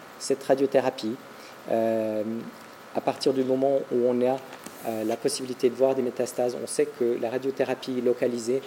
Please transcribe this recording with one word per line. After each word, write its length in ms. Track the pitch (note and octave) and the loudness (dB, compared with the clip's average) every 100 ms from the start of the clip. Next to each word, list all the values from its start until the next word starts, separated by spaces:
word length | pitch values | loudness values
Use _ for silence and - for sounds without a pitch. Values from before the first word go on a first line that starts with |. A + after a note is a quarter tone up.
| - - | -18 -8
cette 240 | - C3+ | -2 0
radiothérapie, 720 | - C3+ C#3 C#3+ B2+ - A2 B2+ - - - - - | 2 4 4 4 2 0 -4 -6 -8 -18 -18 -12 -2
euh, 520 | A2+ A2+ A2+ A2 G#2+ G#2+ A2+ A2 - - - - - | 2 2 2 0 -2 -2 -4 -8 -12 -18 -20 -12 -6
à 60 | |
partir 320 | - B2+ - | -2 0 2
du 100 | C3+ | 2
moment 360 | B2+ C3 C3+ C3+ - | 2 2 4 2 2
où 160 | B2 B2 | 2 4
on 140 | B2 | 4
a, 160 | B2 C3 - - - - B2 | 2 0 -4 -16 -16 -10 -6
euh, 180 | A2+ G#2+ | -4 -2
la 100 | A#2 | -2
possibilité 540 | C#3+ - C3 B2 B2+ | -2 -2 -6 2 2
de 60 | A#2 | 4
voir 200 | C3 C3 | 4 4
des 60 | |
métastases. 540 | B2 A#2 A#2+ - B2 A#2+ | 0 0 -2 0 -2 -2
On 60 | A2+ | -4
sait 180 | - D3 | 0 0
que 320 | - A#2+ A#2+ | 2 0 0
la 80 | A#2 | -2
radiothérapie 720 | C3 C3+ C3 B2+ B2+ - B2+ | -2 -2 0 0 -2 -4 0
localisée 600 | A#2+ A#2+ B2+ A#2+ A2+ C3 | 2 2 0 0 0 -2